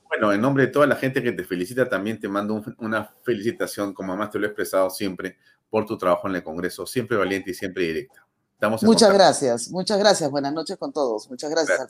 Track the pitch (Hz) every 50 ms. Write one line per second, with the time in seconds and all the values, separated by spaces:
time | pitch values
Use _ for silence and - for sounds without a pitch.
0 | _ _ 156 135 110 104 101 104 117 139 139 135 131 120 - 143 147 135 120 -
1 | 135 131 131 139 120 120 92 90 90 - 95 90 90 87 123 131 123 - 101 92
2 | 98 110 110 107 - 101 98 101 104 104 110 107 107 127 - - 120 110 113 107
3 | 107 - - _ _ 123 117 98 101 117 - - 98 - - 107 101 98 95 -
4 | 95 92 92 101 107 107 - 104 104 104 104 104 95 - - 95 95 92 - -
5 | 104 95 90 - - 92 - _ _ _ _ _ _ _ - 110 107 110 110 -
6 | - 90 87 85 - 98 92 87 - 82 78 87 87 85 - - 90 - - 127
7 | 113 - 120 101 92 90 98 95 - 95 90 - 104 92 90 95 87 82 80 78
8 | 71 - _ - _ _ _ _ _ _ _ _ 107 107 110 - 214 226 226 -
9 | 233 196 196 196 180 151 131 - 143 123 117 117 - - 160 185 185 - 214 196
10 | 208 208 190 - 160 135 139 143 139 139 151 165 151 - 190 - 165 143 - 156
11 | 139 120 110 107 - - 127 - 160 147 160 165 151 135 - - 127